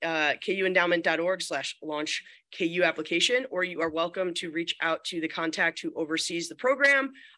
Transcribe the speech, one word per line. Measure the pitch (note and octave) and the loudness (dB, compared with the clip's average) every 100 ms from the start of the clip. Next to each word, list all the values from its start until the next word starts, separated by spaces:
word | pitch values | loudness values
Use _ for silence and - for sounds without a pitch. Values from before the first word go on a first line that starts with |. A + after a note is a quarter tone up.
uh, | E3 D#3+ D3+ B2 | -2 0 0 0
K | G3+ | -2
U | G3 F#3+ | 0 2
endowment | F#3 F3 F3 | 4 4 4
dot | E3+ D#3+ | 2 0
org | F3 F#3 | 0 -2
slash | - C#3+ - - | -2 -4 -6 -8
launch | D#3 D3+ D3+ - - - _ | -6 -4 -4 -6 -8 -20 _
K | - E3+ | -2 0
U | F3 | 4
application, | E3 D#3+ D#3 E3+ F3 B3 - | 2 2 -2 2 4 2 0
or | F3+ | -2
you | F3+ E3 | -2 0
are | E3 | -2
welcome | D#3+ E3+ F#3+ F3+ | 0 -2 0 -2
to | E3+ F3 | -2 -4
reach | D#3+ E3 - | -4 -4 -2
out | E3 D#3+ - | 0 -2 -2
to | F3 | -4
the | D#3+ | -4
contact | - E3 F3 E3+ E3 | -2 -2 0 0 0
who | E3 | -8
oversees | - D3+ D#3+ - E3+ E3 | -4 -2 -2 -2 -4 -6
the | - | -2
program, | B3+ C4+ C#4 C#4 C4+ - - | 0 4 4 4 0 -8 -20